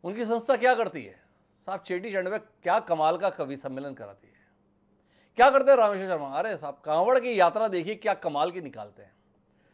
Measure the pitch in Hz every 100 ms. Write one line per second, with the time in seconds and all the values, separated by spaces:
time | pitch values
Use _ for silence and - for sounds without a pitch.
0 | 175 214 220 233 226 247 247 233 214 147
1 | 104 - _ _ _ _ - 196 - 180
2 | 220 196 185 214 - _ 170 214 196 165
3 | 156 175 196 - 139 139 139 131 139 127
4 | 104 98 _ _ _ _ _ _ _ _
5 | _ _ _ - 262 277 262 262 214 196
6 | 190 165 139 143 214 170 139 139 151 156
7 | 208 262 247 220 170 190 214 185 170 214
8 | 208 190 170 143 170 180 143 113 104 101
9 | 101 _ _ _ _ _ _